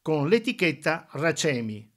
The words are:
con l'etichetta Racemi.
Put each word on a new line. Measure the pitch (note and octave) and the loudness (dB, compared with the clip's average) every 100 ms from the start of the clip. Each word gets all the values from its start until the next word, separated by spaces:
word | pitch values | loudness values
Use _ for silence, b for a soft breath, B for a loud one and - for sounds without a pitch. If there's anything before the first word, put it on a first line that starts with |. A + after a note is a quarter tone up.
con | - D#3 C#3+ | 0 0 4
l'etichetta | A3+ A3+ A#3 F3 C#3 E3+ E3 - | 2 2 0 -2 0 -2 -2 -6
Racemi. | - D#3+ D#3 E3 B2+ A2+ G#2+ G#2+ | -4 -2 0 0 -2 -4 -8 -14